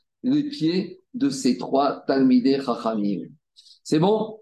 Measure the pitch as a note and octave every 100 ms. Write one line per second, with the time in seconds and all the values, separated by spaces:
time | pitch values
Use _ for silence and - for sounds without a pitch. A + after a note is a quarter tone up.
0 | _ _ B2+ D3 - - D#3 F#3 - -
1 | _ B3+ C#3 C3 B2+ - - E3 F3 -
2 | - C3+ C3 B2+ B2+ C3+ B2+ A2+ A2+ A2
3 | G2+ F2+ - - _ _ _ _ - D#3
4 | F#3 G#3+ A3 -